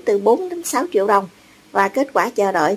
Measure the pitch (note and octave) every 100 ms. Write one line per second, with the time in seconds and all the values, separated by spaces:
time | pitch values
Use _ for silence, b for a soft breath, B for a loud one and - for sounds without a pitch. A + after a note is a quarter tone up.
0 | - G3+ G3+ D4+ F#4 F4 - B3+ F3 G3+
1 | G3+ G3+ F#3+ b b b _ G3+ G3 C4
2 | C#4+ F#3+ G#3+ A#3 G3 F3+ D#3